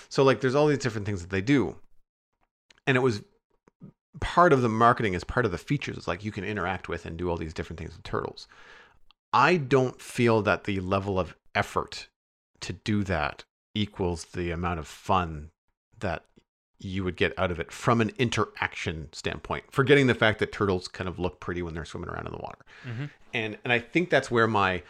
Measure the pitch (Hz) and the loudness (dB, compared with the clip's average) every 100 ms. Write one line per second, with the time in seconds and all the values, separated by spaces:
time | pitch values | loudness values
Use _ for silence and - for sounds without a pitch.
0 | - - 135 120 131 135 151 139 127 107 | -6 2 4 4 2 4 4 2 0 -4
1 | 101 101 87 95 104 143 87 - - - | -4 -6 -4 -2 2 4 2 -4 -16 -20
2 | _ _ _ _ _ _ _ _ - 127 | _ _ _ _ _ _ _ _ 0 2
3 | 131 104 - _ _ _ _ _ - _ | 2 0 -6 _ _ _ _ _ -20 _
4 | _ - - - 175 139 120 110 117 123 | _ -8 -2 4 6 6 2 4 4 4
5 | 113 90 - - 117 85 - 143 - - | 0 -2 -4 -2 -2 -2 -4 -4 -4 -8
6 | - 87 104 101 92 104 87 92 - 85 | -6 -6 -6 -8 -6 -4 -4 -6 -6 -8
7 | 87 82 90 85 82 80 82 78 80 82 | -8 -6 -4 -4 -6 -8 -10 -10 -14 -14
8 | - 107 - - - - - - - _ | -8 -6 -6 -10 -18 -20 -20 -20 -20 _
9 | - _ _ 113 143 180 127 135 127 - | -20 _ _ 4 6 4 4 4 4 -2
10 | - - 120 113 104 90 - 95 92 98 | -8 2 4 4 4 0 0 -4 0 -2
11 | 98 92 82 - _ 104 110 92 - - | 0 -2 -2 -6 _ -4 -2 -2 -4 -8
12 | - _ _ _ _ - - 92 - 104 | -16 _ _ _ _ -14 -12 -8 -2 0
13 | 95 85 73 - - _ _ 107 104 - | 0 -2 -2 -6 -16 _ _ -4 -4 -2
14 | 90 85 - 90 85 82 87 85 76 - | -2 -2 -6 -6 -4 -2 -2 -4 -8 -8
15 | - 95 85 78 76 _ _ _ _ - | 0 0 0 -6 -14 _ _ _ _ -8
16 | 98 78 - _ _ _ _ _ 98 92 | -6 -6 -10 _ _ _ _ _ -8 -4
17 | 92 90 90 - 92 82 78 - - 117 | -2 0 0 2 -2 -2 -8 -4 0 2
18 | 107 - 120 - 104 - - - - 80 | 2 0 -2 0 -2 -2 -6 -4 -6 -6
19 | 78 - 92 80 - - - - 127 143 | -8 -8 -8 -6 -6 -8 -4 0 6 6
20 | 131 117 110 104 - - 101 92 - - | 6 4 2 2 -2 -2 0 0 -4 -10
21 | 92 85 87 - - 87 87 80 78 90 | -8 -4 -4 -6 -8 -6 -6 -8 -10 -10
22 | 85 82 80 80 - - _ - 127 117 | -10 -8 -8 -10 -12 -14 _ -18 -12 -10
23 | 147 - - 123 110 104 127 120 117 165 | -10 -14 -10 -6 -6 -6 0 0 0 -2
24 | 175 147 - 117 113 107 95 90 - | 2 0 2 2 4 4 2 0 -6